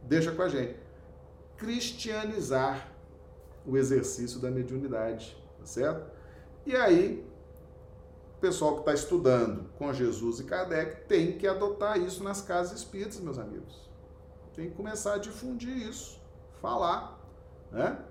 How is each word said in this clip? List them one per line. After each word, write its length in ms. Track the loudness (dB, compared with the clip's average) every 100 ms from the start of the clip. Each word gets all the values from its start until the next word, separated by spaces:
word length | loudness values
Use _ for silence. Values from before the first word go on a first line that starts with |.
Deixa 280 | 4 4 4
com 100 | 2
a 60 | 2
gente. 300 | 2 -2 -6 -16 -18 -18 -18 -20 -20 -20 -10
Cristianizar 1300 | -4 -2 -2 -6 -4 -4 -2 -2 2 2 2 0 -8 -16 -20 -20 -20 -18 -18 -14 2
o 100 | 4
exercício 640 | 6 4 4 -2 -4 -2
da 100 | -2
mediunidade, 880 | -2 -2 -4 -2 0 0 -2 -8 -16 -18 -18
tá 60 | -8
certo? 440 | 0 0 0 -8 -14 -18 -18 -18 -10 0
E 100 | 4
aí, 520 | 8 8 8 0 -8 -16 -18 -18 -18 -18 -18 -18 -18 -18 -18 0
o 20 |
pessoal 380 | 2 4 4 4
que 80 | 4
tá 80 |
estudando 720 | 2 4 6 8 8 6 0 -8 -6
com 140 | -2
Jesus 480 | 2 2 2 -2 -2
e 60 | -2
Kardec 600 | -2 0 0 0 -6 4
tem 260 | 6 6
que 140 | 2 2
adotar 520 | 2 0 2 2 2
isso 240 | 2 -2
nas 180 | -4 -6
casas 380 | 0 0 0 -4
espíritas, 400 | -10 -6 -6 -6
meus 180 | -6 -6
amigos. 520 | -8 -10 -12 -16 -18 -18 -18 -20 -20 -18 -16 -8
Tem 140 | -8
que 60 | -6
começar 400 | -6 -2 0 0
a 20 |
difundir 580 | -2 -8 -6 -4 -4 -4 -6
isso, 300 | -8 -12 -16 -18 -20 -20 -6
falar, 580 | -2 2 4 2 -2 -14 -18 -18 -20 -18 -8
né? 280 | 0 0 0 -10